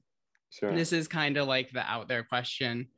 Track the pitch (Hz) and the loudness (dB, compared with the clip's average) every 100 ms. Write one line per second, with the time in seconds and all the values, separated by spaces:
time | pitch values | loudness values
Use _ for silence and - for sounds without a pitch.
0 | _ _ _ _ _ - 104 165 160 165 | _ _ _ _ _ -4 0 2 2 2
1 | 156 165 147 143 135 131 131 127 - 113 | 0 0 2 2 2 2 0 -4 -2 -4
2 | 110 120 117 123 120 - 127 120 123 | -2 -4 0 -2 -2 -2 -2 -2 -6